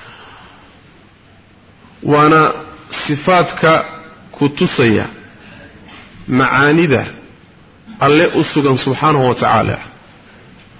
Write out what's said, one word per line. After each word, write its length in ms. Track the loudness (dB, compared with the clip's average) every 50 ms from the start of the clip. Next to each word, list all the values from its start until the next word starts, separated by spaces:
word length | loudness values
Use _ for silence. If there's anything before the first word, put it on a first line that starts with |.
| -20 -20 -20 -20 -20 -20 -20 -20 -20 -20 -20 -20 -20 -20 -20 -20 -20 -20 -20 -20 -20 -20 _ _ _ -20 -20 -20 _ _ _ _ _ -20 -20 -20 -20 -20 -18 -8
Waana 520 | -2 0 2 4 4 6 6 4 4 2 0 -6 -12 -18 -20 -20 -18 -14 -12 -10 -6
sifaadka 680 | -6 -6 -4 -2 0 2 2 0 -2 -2 0 2 2 2 2 0 -4 -12 -18 -20 -20 -20 -20 -20 -18
ku 160 | -6 -4 -2 -2
tusaya 580 | 0 -2 -2 -2 0 0 2 2 2 0 -2 -6 -10 -18 -20 -20 -20 -20 -20 -20 -20 -20 -20 -20 -20 -20 -20 -20 -20 -20 -20 -20 -20 -16 -8 -4
macaanida 760 | -2 0 0 2 2 2 2 2 2 2 2 2 0 0 -2 -6 -12 -18 -20 -20 -20 -20 -20 -20 _ -20 -20 -20 -20 -20 -20 -20 -6 -2
Alle 260 | 0 2 4 2 2
u 160 | 0 0 -2 -4
sugan, 320 | -2 -2 -2 0 0 0
subxaanahu 520 | -2 -2 -4 -4 -2 0 0 0 2 0 0
wa 60 | 0
tacaala. 440 | 0 0 0 0 0 0 -2 -6 -8 -10 -16 -20 -20 -20 -20 -20 -20 -20 -20 -20 -20 -20 -20 -20 -20 -20 -20 -20